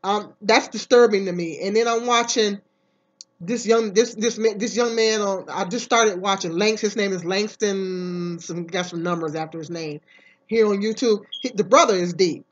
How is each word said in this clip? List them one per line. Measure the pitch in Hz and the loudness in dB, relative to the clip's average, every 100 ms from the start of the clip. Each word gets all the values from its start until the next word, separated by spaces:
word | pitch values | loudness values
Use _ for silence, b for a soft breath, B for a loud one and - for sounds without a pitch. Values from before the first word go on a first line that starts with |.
Um, | 190 208 190 - | -2 -2 -4 -10
that's | 202 233 - | 2 2 2
disturbing | 220 - 247 240 202 190 | -10 4 6 6 4 -2
to | |
me. | 175 170 156 | -4 -4 -4
And | 190 208 | -2 0
then | 233 | 2
I'm | 233 240 | 0 2
watching | 233 233 - 208 202 _ _ _ _ _ _ - _ | 0 2 0 0 -2 _ _ _ _ _ _ -20 _
this | 170 233 202 | -6 -4 2
young, | 226 220 | 2 2
this, | 190 240 220 | 2 0 0
this | 226 208 | -2 0
ma-, | 220 202 | -2 0
this | 220 196 | -4 0
young | 240 226 | 0 2
man | 220 220 | 0 2
on, | 202 190 156 | 0 -4 -6
I | 147 190 | -6 -4
just | 226 | -4
started | - 233 233 180 | 2 4 4 2
watching | 196 196 190 | -2 -2 -2
Langs-, | 165 214 214 | 0 0 2
his | 214 208 | -2 -2
name | 196 | -2
is | 185 165 | -2 -2
Langston, | 190 214 - 208 196 190 185 180 180 175 170 | -2 -2 -2 -2 -2 -4 -6 -6 -4 -6 -8
some, | - 170 170 | -8 -10 -6
got | 185 180 | -6 -6
some | 170 | -4
numbers | 170 170 160 156 | -4 -2 -4 -6
after | 160 165 | -8 -10
his | 156 | -10
name, | 170 160 151 b b b b _ | -8 -8 -10 b b b b _
here | 226 214 | 2 4
on | 202 | 2
YouTube. | 208 220 240 208 - - | -2 0 0 0 -2 -10
He, | 247 | -8
the | 202 208 | -4 4
brother | 262 320 196 | 6 6 4
is | 175 | 0
deep. | 165 180 135 - | 2 0 0 -12